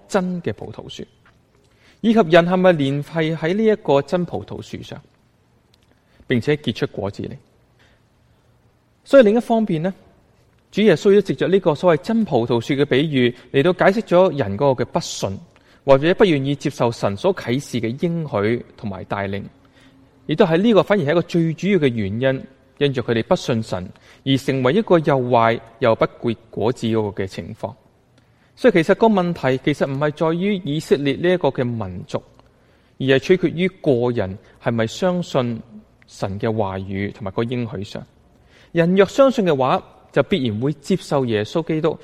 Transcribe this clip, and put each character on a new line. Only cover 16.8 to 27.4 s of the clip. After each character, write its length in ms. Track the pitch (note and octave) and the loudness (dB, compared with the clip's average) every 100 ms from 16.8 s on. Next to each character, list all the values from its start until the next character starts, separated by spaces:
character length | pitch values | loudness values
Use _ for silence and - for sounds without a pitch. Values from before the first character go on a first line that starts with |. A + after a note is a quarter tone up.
| A#2+ | -2
神 260 | - G#2 G2 | -2 -4 -2
所 160 | F#3 F#3+ | -2 -2
啟 240 | - C3 | -4 -4
示 220 | - A#2+ | -4 -6
嘅 60 | A2 C3 F3 | -6 -4 -4
應 220 | E3+ D3+ | -4 -4
許 380 | G2+ G#2+ A#2+ - - | -2 -2 -2 -8 -12
同 120 | G#2+ | -12
埋 140 | F#2 - | -10 -8
帶 220 | G2+ G2 | -6 -6
領， 160 | G2+ G#2+ - _ _ _ _ _ _ - | -6 -10 -18 _ _ _ _ _ _ -4
亦 80 | D#3 | 0
都 100 | F#3 | 2
喺 120 | E3 | 2
呢 160 | A3+ | 4
個 100 | F#3+ | 4
反 160 | D3+ G#3 | 4 0
而 40 | |
係 80 | C#3 | 0
一 20 | |
個 80 | E3+ | 0
最 300 | E3 E3+ E3 | 0 0 -2
主 140 | D3+ F#3 | -2 0
要 100 | F#3+ | 0
嘅 80 | C#3 | 0
原 340 | A#2 F#2+ A2 | -2 -4 -2
因， 220 | C3 C3 - _ _ - | -2 -2 -8 _ _ -4
因 160 | C#3+ | -2
着 100 | B2+ | -2
佢 80 | A2+ | -2
哋 120 | A#2 | -2
不 120 | - F3+ | 0 -2
信 260 | - A2+ | -2 -4
神 300 | A2+ F#2 F#2+ - _ _ | -4 -8 -10 -16 _ _
而 140 | C3+ C3+ | -2 -2
成 260 | - C3+ | 0 0
為 100 | B2+ | 2
一 80 | G3 | 2
個 160 | A3 F3 | 2 2
又 200 | D#3 C3+ | 4 0
壞 400 | B2 A#2+ A2+ A#2 - - | 2 4 4 0 -6 -2
又 160 | A#2+ A2 | 0 2
不 100 | - | 0
結 320 | - A#2+ A2 _ | -2 -6 -6 _
果 220 | - G#2+ | -4 -4
子 160 | C3 A2+ | -2 -2
嗰 240 | A2 G#2 | -2 -2
個 120 | G2 | -6
嘅 40 | G2 | -8
情 260 | - | -10